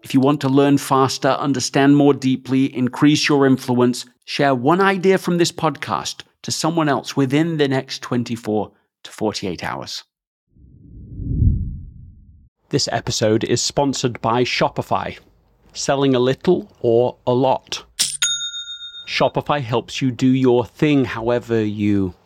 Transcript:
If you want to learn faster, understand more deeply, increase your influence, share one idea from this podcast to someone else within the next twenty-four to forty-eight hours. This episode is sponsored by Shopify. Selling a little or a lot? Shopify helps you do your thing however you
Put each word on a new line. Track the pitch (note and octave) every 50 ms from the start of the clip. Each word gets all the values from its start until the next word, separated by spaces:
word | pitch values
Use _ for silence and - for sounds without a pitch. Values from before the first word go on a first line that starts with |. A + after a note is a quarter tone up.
| - -
If | -
you | C3+
want | B2+ C#3 D3+ D3
to | - C3+
learn | C3+ C#3+ C#3 C#3+ C#3+ C#3
faster, | - - C3+ C3 C3+ B2+ - - -
understand | C3+ B2+ - - C#3+ C3+ B2+ - - - C#3+ C#3 C#3 C#3+
more | C#3+ C#3 C#3+ C#3
deeply, | A#2 - C3 C3 B2+ - B2 C3 C3 C3+ C#3 -
increase | - B2+ A#2+ - - D3+ D3 D3+ D3 - -
your | D3+ C#3 C3+
influence, | C3+ C3 B2+ - - B2 B2 B2 B2 A#2+ - - _ _ _ _
share | - - - C#3+ C#3 C3+
one | A#2+ A#2+ C#3+ E3+ F#3
idea | G3 G3 G3 F#3+ E3 F#3+ F#3+ F3+
from | - - F3
this | E3+ E3+ -
podcast | - - E3 D#3 C#3 - - - G2+ C2 - - - - - _ _ _
to | - -
someone | - - - D#3 E3 E3 D#3 D3
else | C3+ A2 - - -
within | C#3 C#3 B2+ C#3+ D3 E3 E3+ E3
the | D3 C#3+
next | C3+ C3+ C3+ - - - -
twenty-four | - - B2+ B2 A#2 A#2 A#2 A2+ - G#2+ G#2+ G#2+ F#2+ - _ _ _ _ _ _ _
to | -
forty-eight | - - A2 G#2+ G2 - - F#2+ E2+ D#2 -
hours. | - B1+ C#2 C#2 - - - - _ _ _ _ _ _ _ _ _ _ _ - - - - - - - - - - - - - - - - - - - - - - - - - - - - - - - - - - - _ _ _ _ _ _ _
This | - C#3 - -
episode | - A#2 - - - - A#2 G#2+ G#2+ A2 G#2+
is | - A#2+ A#2
sponsored | - - - - C#3+ C#3 B2+ - - B2+ A2 -
by | - A#2 A2+ B2 B2
Shopify. | - - - D#3+ C#3+ - - B2 - G#2+ F#2+ F#2+ E2+ F2 - _ _ _ _ _ _ _ _ _ _ _
Selling | - - - C#3+ C3+ C#3 C#3 C3
a | B2
little | B2 B2+ C#3 _ - F#3 F3+ - G#3 - _ _
or | - A#2+ A2+ A#2 B2 B2 - _ _
a | B2+ B2
lot? | B2 C3+ C3 B2 - _ - - - - _ _ - - - - - - - - - - - - - - - - - - - - - -
Shopify | - - - D3 B2 - C#3 - - D3 D3
helps | B2+ A2 B2+ A#2 - - - -
you | C#3 C3
do | A#2+ - C3 B2+
your | B2+ C3 C3 B2+ A#2+ B2 A2+
thing | - _ - D#3+ D3+ D3 C#3 B2+
however | - - A#2 A#2 A#2+ A#2+ A#2+ A2 A2+ A#2 A2+ G#2+
you | G#2+ G2+ G#2+ G#2 G#2 G2+ G2+ F#2+ F2+ - _ _